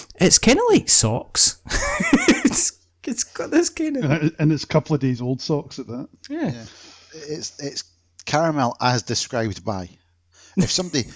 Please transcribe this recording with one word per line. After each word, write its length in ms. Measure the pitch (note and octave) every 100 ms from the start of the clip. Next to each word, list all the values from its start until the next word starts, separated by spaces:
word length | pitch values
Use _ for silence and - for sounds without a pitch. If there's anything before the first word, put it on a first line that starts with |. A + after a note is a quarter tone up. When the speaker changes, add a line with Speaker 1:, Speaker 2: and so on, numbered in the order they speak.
| - -
Speaker 1:
"It's 200 | F#3 -
kinda 220 | - C#4+ A#4+
like 180 | G#4 -
socks." 680 | - A2 A#2 - - - - -
<laughs> 40 | - C#5+ D5+ E5 D#5 - - -
It's, 260 | - - - _ _ -
it's 180 | A#3+
got 280 | - - -
this 180 | D#4 E4+
kind 280 | - D#4 C#4
of 60 | D#3
Speaker 2:
And 180 | D#3 D3+
it, 100 | -
and 120 | D#3
it's 120 | D#3
a 40 | -
couple 260 | D#3 - D3+
of 60 |
days 200 | C3 B2
old 200 | B2 C3
socks 360 | - D3 D3 -
at 80 | A#2
that. 200 | A#2+ - - -
Speaker 1:
Yeah. 220 | D4+ B3+
Speaker 3:
Yeah. 140 | A#2 A2+ - - - _
It's, 400 | D#3+ D3 D#3 - -
it's 240 | C#3+ - - _ _ - -
caramel 500 | D3 E3 D3+ A#2+ -
as 220 | B2 B2
described 600 | - A#2 - B2 A2 F#2+
by. 260 | F#2 G2 F2+ - _ _ _ _ - -
If 140 | F3
somebody 340 | - F3+ D#3+ A2